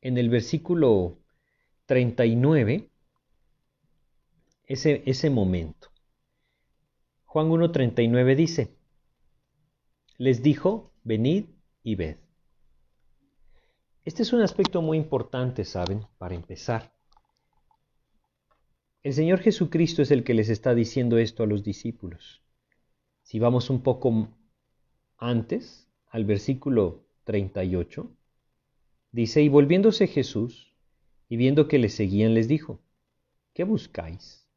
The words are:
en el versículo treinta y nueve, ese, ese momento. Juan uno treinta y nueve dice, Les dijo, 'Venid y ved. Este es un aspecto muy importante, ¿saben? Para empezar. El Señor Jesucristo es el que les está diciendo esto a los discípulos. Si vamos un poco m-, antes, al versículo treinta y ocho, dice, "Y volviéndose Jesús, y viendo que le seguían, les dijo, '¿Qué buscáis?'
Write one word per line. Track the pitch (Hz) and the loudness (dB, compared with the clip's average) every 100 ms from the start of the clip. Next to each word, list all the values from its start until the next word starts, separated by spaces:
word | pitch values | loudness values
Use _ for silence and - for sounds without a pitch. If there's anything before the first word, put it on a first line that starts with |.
en | 131 123 | -4 0
el | 117 | 2
versículo | 117 - 156 - 175 139 104 87 - _ _ _ _ _ _ _ | 0 0 -6 -2 0 4 4 2 -6 _ _ _ _ _ _ _
treinta | 127 123 113 117 | 0 0 2 2
y | 117 | 4
nueve, | 131 156 107 151 - _ _ _ _ _ _ _ _ _ _ _ _ _ _ _ _ _ _ | 4 4 2 -2 -6 _ _ _ _ _ _ _ _ _ _ _ _ _ _ _ _ _ _
ese, | 135 156 143 - | -2 0 0 0
ese | 131 156 | -2 0
momento. | 131 95 92 80 - - _ _ _ _ _ _ _ _ _ _ _ _ _ _ | 0 0 -2 -4 -12 -20 _ _ _ _ _ _ _ _ _ _ _ _ _ _
Juan | 160 160 | -2 0
uno | 165 170 | 2 2
treinta | 165 123 113 | 0 -2 2
y | 117 | 2
nueve | 120 127 135 | 4 4 4
dice, | 165 165 117 _ _ _ _ _ _ _ _ _ _ _ _ _ _ _ | 2 0 -6 _ _ _ _ _ _ _ _ _ _ _ _ _ _ _
Les | 127 123 | 0 2
dijo, | 131 143 185 220 - _ | 2 2 0 -2 -8 _
'Venid | 117 110 120 180 214 - _ _ | -4 -2 0 0 -4 -16 _ _
y | 117 104 | -8 -6
ved. | 80 73 _ _ _ _ _ _ _ _ _ _ _ _ - - _ _ _ _ - | -6 -10 _ _ _ _ _ _ _ _ _ _ _ _ -20 -20 _ _ _ _ -16
Este | 160 | -6
es | 226 | -2
un | 240 | 2
aspecto | 208 - 190 180 | 0 2 0 0
muy | 160 160 | 0 -2
importante, | 151 135 117 127 127 123 98 | 0 -4 -4 -6 -6 -4 -6
¿saben? | 95 90 98 104 _ | -4 -4 -4 -8 _
Para | 90 87 | -12 -10
empezar. | 85 90 - 113 - _ _ _ _ _ _ _ _ _ _ _ _ _ _ _ _ _ _ _ _ _ | -12 -14 -6 -8 -8 _ _ _ _ _ _ _ _ _ _ _ _ _ _ _ _ _ _ _ _ _
El | 143 | -6
Señor | 135 160 185 | -2 2 2
Jesucristo | 220 - 165 165 165 - | 2 0 -2 0 0 0
es | 135 | 2
el | 139 | 2
que | 131 | 2
les | 117 107 | 0 2
está | 107 - | 0 0
diciendo | 120 113 - 120 117 | 0 0 -2 0 2
esto | 113 - | 0 -2
a | 113 | -2
los | 104 | -2
discípulos. | 101 98 117 113 92 82 - - _ _ _ _ _ _ _ _ | -4 -8 -10 -10 -14 -16 -20 -20 _ _ _ _ _ _ _ _
Si | _ 110 | _ -2
vamos | 117 123 120 | 2 2 0
un | 131 | -2
poco | 131 127 131 | 0 0 0
m-, | 113 110 - _ _ _ _ _ _ _ _ | 0 -2 -8 _ _ _ _ _ _ _ _
antes, | 120 120 110 226 - - _ _ _ | -4 -4 -2 -8 -8 -20 _ _ _
al | 117 104 | -6 -2
versículo | 101 104 131 139 123 92 - _ _ | -2 -2 -6 -2 0 0 -2 _ _
treinta | - 104 95 98 | -6 -4 -4 -6
y | 92 90 | -4 -4
ocho, | 85 - - _ _ _ _ _ _ _ _ _ _ | -4 -10 -16 _ _ _ _ _ _ _ _ _ _
dice, | 117 113 - | -4 0 2
"Y | 147 | 4
volviéndose | 139 143 180 208 - 196 | 6 6 4 2 2 0
Jesús, | - 131 110 120 - _ _ _ _ _ _ _ | 0 -4 -4 -6 -8 _ _ _ _ _ _ _
y | 117 | -2
viendo | 127 143 151 | 2 2 4
que | 147 | 2
le | 110 | 2
seguían, | - 101 98 110 | 0 -2 2 2
les | 113 113 | 2 2
dijo, | 151 - - _ _ _ _ _ _ _ | -2 -4 -18 _ _ _ _ _ _ _
'¿Qué | - | -8
buscáis?' | - 110 - - 80 87 - - _ | -2 -2 -4 -14 -12 -14 -18 -20 _